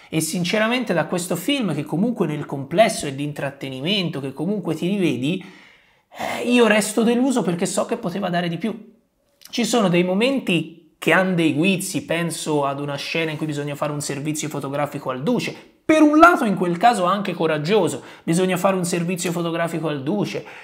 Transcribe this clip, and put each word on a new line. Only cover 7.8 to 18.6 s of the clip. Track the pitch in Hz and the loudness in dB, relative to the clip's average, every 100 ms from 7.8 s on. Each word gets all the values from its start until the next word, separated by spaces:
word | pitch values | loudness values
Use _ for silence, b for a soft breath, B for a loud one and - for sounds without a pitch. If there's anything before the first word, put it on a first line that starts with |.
| - | -4
che | 226 | -4
poteva | 175 196 190 | -6 -4 -4
dare | 175 175 | -2 -2
di | 165 | -4
più. | 220 - - - _ _ _ _ | -6 -8 -14 -20 _ _ _ _
Ci | - - 233 | -10 -4 0
sono | 240 190 | 2 4
dei | 170 180 | 4 2
momenti | 185 247 269 - 170 160 - - - | 2 2 0 0 0 -2 -10 -20 -4
che | 151 | 2
hanno | 170 190 175 | 4 4 2
dei | 160 | 2
guizzi, | 135 185 185 - 139 - | 2 2 0 -2 -6 -4
penso | 165 170 - 165 147 139 | -2 -2 -4 -2 0 0
ad | 139 | -2
una | 143 143 | -6 -6
scena | - 165 160 | -4 -2 -2
in | 151 | -2
cui | 156 | -4
bisogna | 147 147 143 | -4 -4 -4
fare | 151 | -4
un | 147 | -4
servizio | 147 139 151 147 147 | -6 -4 -4 -4 -6
fotografico | 143 139 143 147 143 135 | -6 -4 -4 -4 -4 -6
al | 127 | -4
duce, | 170 233 - - - _ - | -2 -2 -2 -8 -16 _ 2
per | 311 | 6
un | 302 302 | 8 10
lato | 330 349 226 | 8 8 2
in | 185 | 0
quel | 180 175 | 0 2
caso | 233 214 | 4 4
anche | 175 202 196 | 2 0 -2
coraggioso, | 170 160 151 151 214 156 127 B B | 0 0 0 2 2 2 -2 B B
bisogna | B 170 185 | B 2 2
fare | 180 | 2